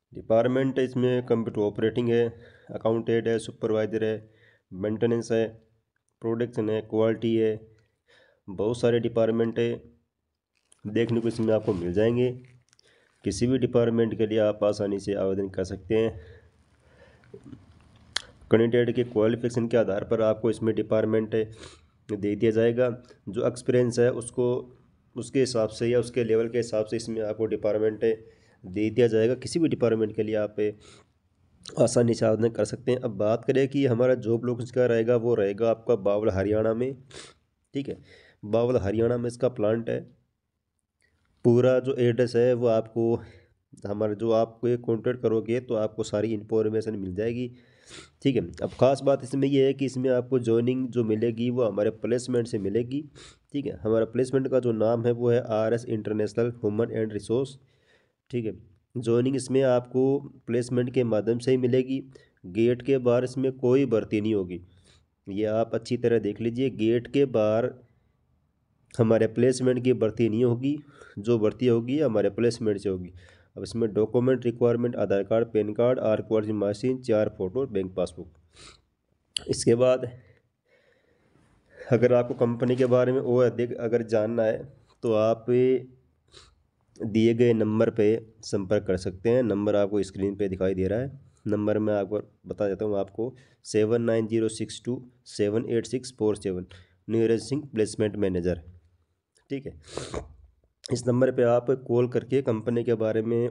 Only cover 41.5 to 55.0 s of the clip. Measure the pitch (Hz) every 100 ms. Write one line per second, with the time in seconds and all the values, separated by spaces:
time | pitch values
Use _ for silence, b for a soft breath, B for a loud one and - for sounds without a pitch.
41.5 | 120 123 127 123 127 120 120 123 117 123
42.5 | 123 120 110 110 117 113 117 117 B B
43.5 | _ _ - 101 104 107 104 113 113 113
44.5 | - 120 120 120 113 113 123 117 110 104
45.5 | 120 127 113 110 110 110 104 107 107 107
46.5 | 110 110 110 110 110 95 92 110 120 123
47.5 | 123 B B B B B _ 139 117 85
48.5 | - 104 - 127 139 139 139 131 135 139
49.5 | 139 135 139 135 127 131 123 123 131 113
50.5 | 113 120 127 127 113 110 107 117 113 120
51.5 | 123 117 98 107 107 107 123 123 123 117
52.5 | 117 98 107 120 135 151 B B B _
53.5 | 143 139 - 110 113 113 117 127 131 131
54.5 | 127 123 113 107 120